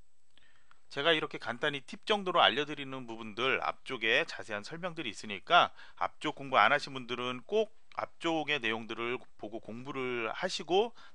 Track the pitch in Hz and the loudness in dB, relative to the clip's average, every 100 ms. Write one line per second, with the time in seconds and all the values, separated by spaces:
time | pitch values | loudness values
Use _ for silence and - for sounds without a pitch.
0 | - - - - - - - - - 139 | -16 -16 -16 -16 -16 -16 -16 -16 -8 2
1 | 156 156 151 156 113 120 151 143 - 202 | 4 6 2 -4 -4 0 0 0 -6 -4
2 | - 214 185 170 98 117 147 147 135 131 | 0 2 4 8 8 6 0 -4 -6 -8
3 | 120 113 113 101 131 101 76 - - 127 | -8 -8 -6 0 2 2 2 -2 -4 0
4 | 110 127 165 - 131 104 101 165 180 160 | 4 4 2 -4 -6 -6 -6 -8 -8 -6
5 | 120 92 107 95 - 170 113 - - - | -8 -8 -8 -8 4 6 6 0 -14 -4
6 | 92 - 156 - 139 127 107 143 151 131 | -4 -2 -6 -4 4 6 8 6 0 -6
7 | 120 123 123 127 - 214 214 - - - | -6 -4 -4 -6 -2 0 0 -4 -10 -6
8 | - - 170 160 147 147 113 113 110 113 | -6 -4 0 0 0 0 0 -2 -4 -4
9 | 117 127 - - 107 110 - 113 131 135 | -2 -4 -6 -12 -8 -8 -8 -10 -6 -4
10 | 127 120 113 113 185 - 170 185 233 - | -2 -2 -2 -2 -4 -4 4 4 4 0
11 | - | -16